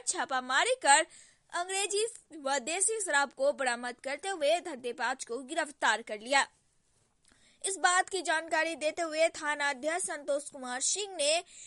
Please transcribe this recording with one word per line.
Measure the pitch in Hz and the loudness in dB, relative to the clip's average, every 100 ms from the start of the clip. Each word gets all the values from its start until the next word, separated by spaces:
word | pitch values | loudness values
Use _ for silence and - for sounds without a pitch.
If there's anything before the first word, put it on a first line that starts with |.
| - | 2
छापामारी | 359 247 254 254 269 427 | -2 -2 -2 0 2 2
कर | 508 285 294 330 - - _ _ | 4 6 6 4 -6 -20 _ _
अंग्रेजी | 339 359 381 403 403 453 - - 320 | -6 -4 -2 -2 0 -2 -4 -16 -8
व | 269 277 | -2 -2
देसी | 240 359 392 440 | -2 0 0 0
शराब | 359 285 277 | 0 2 2
को | - 277 | 0 0
बरामद | 262 254 240 247 240 | 2 -2 -2 -6 -8
करते | 262 285 392 | -8 -6 -6
हुए | 370 285 349 | 0 2 2
धंधेबाज | 349 254 240 233 240 262 | 0 -8 -8 -4 -4 -4
को | - 240 | -6 -8
गिरफ्तार | 254 330 294 - 262 214 | -6 -4 -4 0 2 2
कर | 233 214 | 0 -8
लिया। | 233 277 - _ _ _ _ _ _ _ _ _ _ _ 392 | 2 2 2 _ _ _ _ _ _ _ _ _ _ _ -8
इस | 349 | 2
बात | 359 359 381 | 4 4 2
की | 370 | -2
जानकारी | 330 320 320 320 320 | 0 -2 0 0 0
देते | 302 302 302 | 0 -2 -2
हुए | 330 311 330 | -2 2 2
थाना | - 294 294 285 | 2 -4 0 0
अध्यक्ष | 254 302 349 - | -2 -2 -2 -4
संतोष | 311 294 285 - | -6 -2 -4 -4
कुमार | 277 254 254 | -12 -8 -4
सिंह | - 370 403 359 | -2 -2 -4 0
ने | 285 330 359 - | 2 2 -2 -14